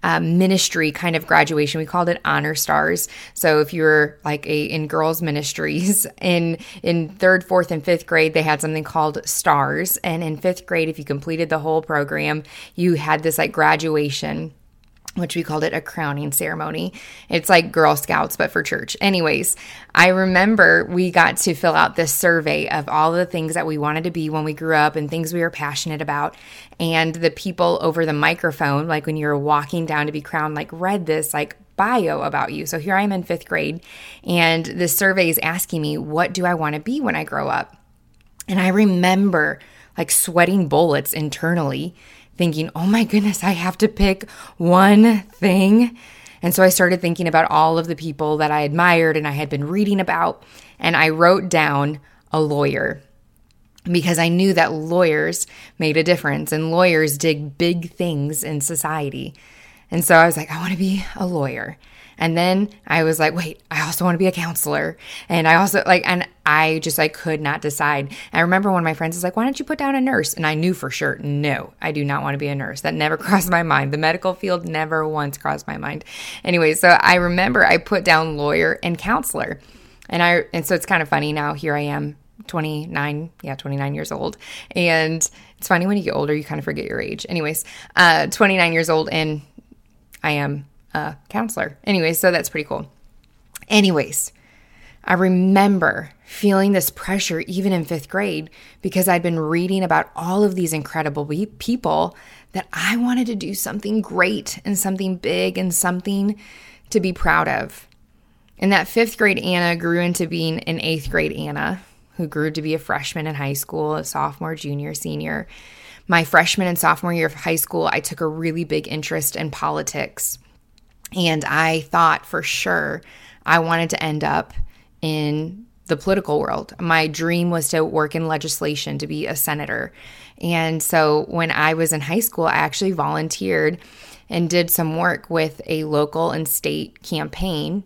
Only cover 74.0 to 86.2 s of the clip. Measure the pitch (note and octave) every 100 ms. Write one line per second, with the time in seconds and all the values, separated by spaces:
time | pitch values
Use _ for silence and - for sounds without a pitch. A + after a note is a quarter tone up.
74 | D#3 F3 F#3+ F3+ G3 F3+ E3+ D#3 D#3 D#3+
75 | D#3 D#3 C#3+ C#3+ D3 D3 - D3 D3 D3+
76 | - - - - - F3 D#3 D#3 F3+ F3
77 | - F3+ F3 F3 G3 A3+ F3+ E3+ - G3
78 | F3+ D#3+ D#3+ D3 C#3+ D#3+ D#3+ - - E3+
79 | F#3 B3 C4 - - - - - - -
80 | - E3+ F3 F3 - E3+ - F3+ - F3+
81 | D3+ D3+ D3 D3+ D3 C#3+ D#3 D3 D3 D3
82 | D3 D3 _ - - E3+ D#3 D3+ D#3+ D3
83 | D3 D3 E3 _ D#3+ C3+ C#3 C#3 C#3 D3
84 | D#3 - D#3+ - - - - - F3 D#3+
85 | D#3+ D#3+ - - - - - F3 F#3 G#3
86 | E3 -